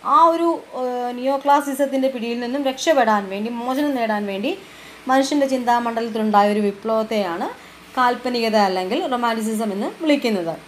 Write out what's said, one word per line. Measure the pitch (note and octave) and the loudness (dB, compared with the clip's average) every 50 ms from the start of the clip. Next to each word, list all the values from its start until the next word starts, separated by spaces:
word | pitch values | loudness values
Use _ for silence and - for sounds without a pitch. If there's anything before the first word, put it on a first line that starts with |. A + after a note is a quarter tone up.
| - | 0
ആ | - C#4 D4+ E4 | 4 4 6 6
ഒരു, | E4 E4 E4 E4+ E4+ E4 - - - - | 6 4 2 0 0 0 -2 -6 -12 -8
ആ, | B3+ B3+ B3 B3 B3 B3 B3 | -6 -6 -4 -4 -4 -4 -6
നിയോ | B3 B3 B3 C4+ C#4 C#4 C#4 | -6 -4 -2 -2 -2 0 2
ക്ലാസിസത്തിൻ്റെ | C#4 C#4 D4 C#4+ C#4 C4+ C#4 C#4+ C4+ B3+ C4+ C4 C4 | 4 4 4 2 -2 -2 0 0 0 0 0 0 0
പിടിയിൽ | B3+ B3 A3 A#3+ A#3 A#3+ | -2 -2 -4 -4 -4 -4
നിന്നും | B3 A#3+ B3+ C#4+ C#4 | -4 -4 -4 -2 -2
രക്ഷപ്പെടാൻ | C4 C4 C4 - E4 D#4 C#4 A#3+ A3 G#3+ G3+ G3+ F#3+ | -2 -4 0 0 2 4 4 4 4 2 2 0 -4
വേണ്ടി, | F#3+ G3+ G#3+ A#3 | -6 -6 -6 -6
മോചനം | A#3+ A#3 A#3+ B3 C4 C4+ D4 D4 C#4 | -6 -6 -4 -4 -2 0 0 0 0
നേടാൻ | B3 A#3 A3 G#3+ G#3 G#3 | -2 -2 -2 -2 -2 -2
വേണ്ടി | G3+ G3 F#3+ G#3 C#4+ F#4+ F#4+ - - - - - - - - - B3+ | -4 -6 -4 -4 -4 -4 -6 -10 -20 -20 -20 -20 -20 -20 -14 -2 2
മനുഷ്യൻ്റെ | C4 C4+ C4+ C4+ D4+ D4 C#4 | 2 2 2 2 2 0 0
ചിന്താമണ്ഡലത്തിലുണ്ടായ | C4+ C4 B3+ A#3+ A#3 A#3+ A#3+ A#3+ A#3 A3+ A3+ A#3 A#3 G#3+ A3 G#3+ G#3+ G#3 G3+ G3+ G#3 | 0 0 -2 0 2 0 2 0 -2 -4 -4 -6 -4 -2 -2 0 4 4 4 4 4
ഒരു | G#3 G#3+ | 2 2
വിപ്ലവത്തെയാണ് | G#3 G3+ G3 G3+ - A3 A3 A3 A3 A3 A#3 G#3+ G3 F3 E3 F3+ B3 G4 B4 - - - - - - - - | 0 -2 -2 -4 -4 -2 0 0 0 -2 -2 -2 -2 -2 -2 -4 -4 -6 -8 -12 -20 -20 -20 -20 -20 -8 -2
കാൽപ്പനികത | C4 B3+ B3 B3 A#3 - B3+ B3 A#3+ A3+ A3+ G#3+ | 0 2 2 2 0 -4 -4 -2 0 0 2 4
അല്ലെങ്കിൽ | G#3+ G3+ G3 F#3 F#3 F#3 F#3 A3+ D#4+ F#4+ | 4 4 4 2 -2 -2 -2 -2 -2 -2
റൊമാൻറ്റിസിസം | D4+ B3+ A#3+ A#3+ A#3 A3+ A3+ G#3+ A3 A3 G#3+ A3+ G#3+ | -2 -2 0 0 -2 -2 -2 -2 -2 -2 -2 -2 -2
എന്ന് | F#3+ G3+ A3+ F4 A4+ - | -2 -4 -4 -6 -6 -4
വിളിക്കുന്നത്. | E4 D#4 D4 - - A#3 G#3+ F#3+ E3+ E3 D#3 - - | 2 2 2 2 2 0 -2 0 -2 -4 -8 -8 -12